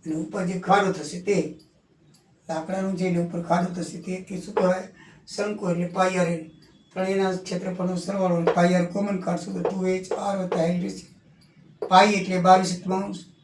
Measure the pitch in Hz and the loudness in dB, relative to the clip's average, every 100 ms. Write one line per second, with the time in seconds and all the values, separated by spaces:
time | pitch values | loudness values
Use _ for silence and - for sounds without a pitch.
0 | - 160 170 - 180 180 175 196 196 160 | -6 -6 -6 -4 -4 -4 2 2 2 -2
1 | 147 175 - 190 - - _ _ _ _ | -8 -10 -2 0 0 -8 _ _ _ _
2 | _ _ _ _ - 160 160 190 190 180 | _ _ _ _ -8 -8 -4 -4 -4 -2
3 | 180 170 170 170 - 175 185 - - 170 | -2 0 -2 -6 -2 0 0 -4 -8 -10
4 | - 185 - 185 - - 185 185 - - | -10 -10 -8 -12 -6 0 2 2 -4 -16
5 | - - - - 208 208 196 170 175 185 | -20 -20 -16 -6 -4 -4 -2 -2 -2 0
6 | 185 180 170 170 - - - - _ 185 | 0 2 0 0 -6 -18 -20 -20 _ -6
7 | 190 196 190 185 - 180 190 180 180 180 | -2 2 0 -2 -4 -6 -6 -4 -2 -2
8 | - 196 185 170 165 - 180 180 170 196 | -4 -2 2 2 2 4 4 4 2 -2
9 | 208 185 175 175 208 185 175 190 185 185 | -2 -2 -2 -4 -4 -4 -4 -2 -2 -2
10 | 185 - 202 196 180 175 165 175 190 - | -4 -4 -2 -4 -2 0 0 0 -4 -8
11 | - - _ _ _ _ - - - 185 | -16 -20 _ _ _ _ -20 -12 6 8
12 | 208 208 185 185 175 185 185 - 180 190 | 8 6 0 2 8 8 6 -2 -2 -2
13 | 202 180 - _ | -4 -8 -14 _